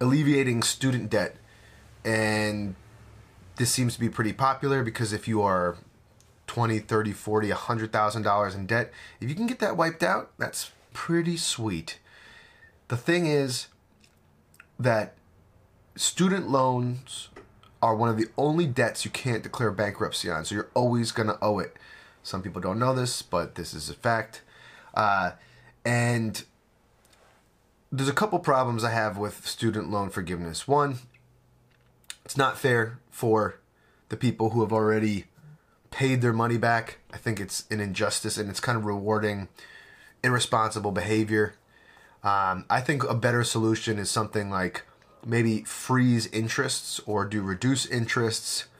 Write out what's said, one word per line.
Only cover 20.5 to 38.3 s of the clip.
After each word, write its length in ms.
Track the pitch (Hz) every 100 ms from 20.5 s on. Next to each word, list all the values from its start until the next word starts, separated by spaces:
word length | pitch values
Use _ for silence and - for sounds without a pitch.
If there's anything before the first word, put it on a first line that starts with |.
| 101
you're 160 | -
always 380 | - 123 120 113
gonna 260 | - 107 -
owe 180 | 107 101
it. 180 | 85 - - - - -
Some 180 | - 95
people 200 | 95 85
don't 180 | 90 98
know 160 | 127 131
this, 260 | 123 -
but 340 | - 87 78 -
this 180 | 82
is 160 | 80 73
a 40 |
fact. 480 | 73 120 113 110 - - - - - - -
Uh, 360 | 107 98 90 - - - - _
and 600 | 117 120 120 120 110 92 - _ _ _ _ _ _ _ _ _ _ _ _ _ _
there's 160 | 131 135
a 60 |
couple 240 | 139 214 185
problems 460 | - 135 123 117
I 80 | 113
have 260 | 113 110 98
with 300 | 104 - -
student 420 | - 113 104 85
loan 220 | 101 98
forgiveness. 560 | 98 87 87 85 82 -
One, 320 | 143 143 123 - _ _ _ _ _ _ _ _ _ - -
it's 140 | - 139
not 220 | 135 110
fair 400 | 135 120 113 120 -
for 500 | - 120 110 101 - _ _ _ _ -
the 60 | 107
people 360 | 123 113 110
who 100 | 113
have 100 | 107
already 540 | 110 107 107 107 101 - _ - - _ _ _
paid 320 | - 135 131
their 100 | 120
money 260 | 113 117 117
back. 420 | 117 117 113 - -
I 60 | -
think 220 | - 104
it's 260 | 98 - -
an 80 | 107
injustice, 580 | 101 92 104 - 110